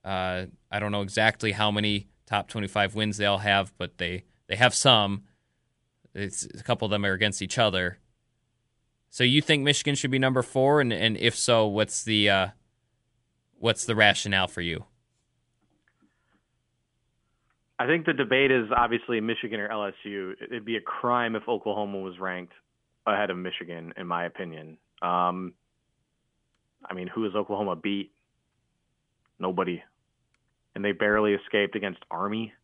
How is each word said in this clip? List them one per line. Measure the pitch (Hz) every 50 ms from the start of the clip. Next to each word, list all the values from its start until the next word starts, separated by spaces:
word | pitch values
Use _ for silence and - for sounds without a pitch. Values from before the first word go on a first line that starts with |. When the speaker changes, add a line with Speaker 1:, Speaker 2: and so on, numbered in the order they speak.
| -
Speaker 1:
uh, | 98 98 92 92 92 92 90 95 - - _ _ _
I | 101 104
don't | 104 104
know | 104 104
exactly | 101 92 - 113 107 110 - - - 110
how | 98 101 107 104
many | 104 107 107 104 104 101 101 _ _ _ _
top | - 110 104 - -
twenty-five | - 113 101 95 - 107 101 95 104
wins | 107 107 107 101 104
they | 104
all | 101 101 95
have, | 101 104 98 98 95 - _
but | _ 90 85 _ -
they, | 90 85 87 92 - _ _ _ _
they | - 95
have | 104 123 123 -
some. | - - 139 123 110 101 98 98 98 - _ _ _ _ _ _ _ _ _ _ _ _ _ _ _ _ _ _
It's, | - 101 95 - - -
a | - - -
couple | - - 120 - 113
of | 101
them | 104 104 101
are | 98
against | 95 95 107 104 95 -
each | 101 92 - 123
other. | 117 107 92 92 90 87 90 _ _ _ _ _ _ _ _ _ _ _ _ _ _ _ _ _ _ _ _ _ _ _
So | - -
you | 127 123 131 147
think | 143 - 156 147 135
Michigan | 143 143 - - 147 143
should | - - 135
be | 131 131
number | 131 131 131 127
four, | 123 - - 135 131 139 147 151
and, | 139 120 113
and | 80 104 113 107 -
if | - 117 -
so, | - - - 120 113 110
what's | 107 98 107 107 - - -
the, | - 113 107 107 104 101
uh, | 98 95 92 90 - _ _ _ _ _ _ _ _ _ _ _ _ _ _ _ _ _ _ _ _ _
what's | - 117 110 - -
the | - 113
rationale | 107 107 104 98 - - 101 101 95 92 90
for | - 87
you? | 87 85 82 - - _ _ _ _ _ _ _ _ _ _ _ _ _ _ _ _ _ _ _ _ _ _ _ _ _ _ _ _ _ _ _ _ _ _ _ _ _ _ _ _ _ _ _ _ _ _ _ _ _ _ _ _ _ _ _ _ _ _ -
Speaker 2:
I | 120
think | 127 160 170 156
the | 165 156
debate | 139 135 107 131 131 139 135
is | 131 127 113 104 127
obviously | 120 120 113 117 117 - - 120 110
Michigan | 107 113 113 - - 110 110 107
or | 101 107
L | 110 107 101
S | 98 95 - -
U. | 107 101 98 95 92 95 _
It'd | - - 123 117 104
be | 110 113
a | 104
crime | - - - - - 120 123 123 120 113 113
if | 107 - -
Oklahoma | 117 98 - 110 101 107 104 101 101 98
was | 95 95 90 90
ranked | 95 92 90 90 90 87 - _ _ _ _ _ _ _ _ _ _
ahead | - 104 98 104 98
of | 92
Michigan, | 90 90 90 - - - 85 85 82 82 85 - -
in | 92
my | 87 87 87 87
opinion. | 85 _ - 95 85 80 78 78 80 80 _ _ _ _ -
Um, | 95 90 90 90 90 90 90 92 92 90 - _ _ _ _ _ _ _ _ _ _ _ _ _ _ _ _ _ _ _ _ _ _ _ _ _ _ -
I | 92
mean, | 90 90 92
who | - 110 110
has | 104 90
Oklahoma | 107 101 - 104 98 107 98 87
beat? | 82 - 101 101 98 98 - _ _ _ _ _ _ _ _ _ _ _ _ _ _ _ _ _ _ _ _ _ _ _ _ _ _
Nobody. | 92 92 90 90 92 90 87 82 - _ _ _ _ _ _ _ _ _ _ _ _ _ _ _ _ _ _
And | - 101
they | 104
barely | 95 - 110 104 104 107 107 107 101
escaped | 98 - - - 104 101 95 -
against | 107 101 98 87 - - _
Army. | - - 95 101 107 110 113 107 - _